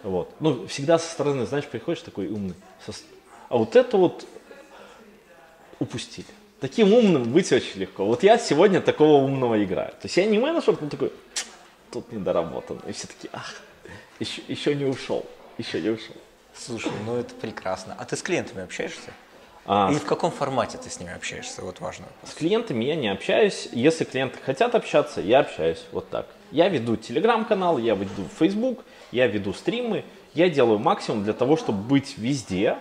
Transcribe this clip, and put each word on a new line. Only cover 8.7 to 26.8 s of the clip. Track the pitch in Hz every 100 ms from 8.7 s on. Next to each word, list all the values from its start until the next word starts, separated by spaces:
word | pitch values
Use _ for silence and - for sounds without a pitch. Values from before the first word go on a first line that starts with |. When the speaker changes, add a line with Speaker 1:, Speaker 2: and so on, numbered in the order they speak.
| 170
Speaker 1:
такого | 135 - 151 143
умного | 135 135 123 110
играю. | 95 80 -
То | -
есть | - -
я |
не | 208 208
менеджер, | 277 339 - 170
но | 151
такой, | 143 131 - - - - - - _ _
тут | 120 -
недоработан. | 113 90 90 82 62 - 65 -
И |
все | - -
таки, | - -
ах, | 113 - - - - - - - -
ещё, | 113 - -
ещё | 127 -
не | 143
ушёл, | 139 127 - 113 - - - -
ещё | 117 92
не | 90
ушёл. | 113 - - - _ _
Speaker 2:
Слушай, | - - 113 - 101
ну | 107 120
это | 120
прекрасно. | - 113 104 95 92 - -
А |
ты | 123
с | 147
клиентами | - 165 107 -
общаешься? | 92 - - - - - - - - - -
Speaker 1:
А, | 101 95
Speaker 2:
И |
Speaker 1:
с | 147
Speaker 2:
в |
каком | - 151 175
формате | - 135 131 104 -
ты | -
с | -
ними | 87
общаешься? | 87 - 82 - -
Вот | 95 -
важно. | - - - -
Speaker 1:
С | -
клиентами | - 160 220 233 120
я | 123
не | 160 110
общаюсь. | 95 - 220 208 - -
Если | 120 139 160
клиенты | - 131 131 -
хотят | - 131 240
общаться, | 240 - 156 143 -
я | 85 131
общаюсь | 147 - 80 82 -
вот | 92 -
так. | - - - -
Я | 139 185
веду | 151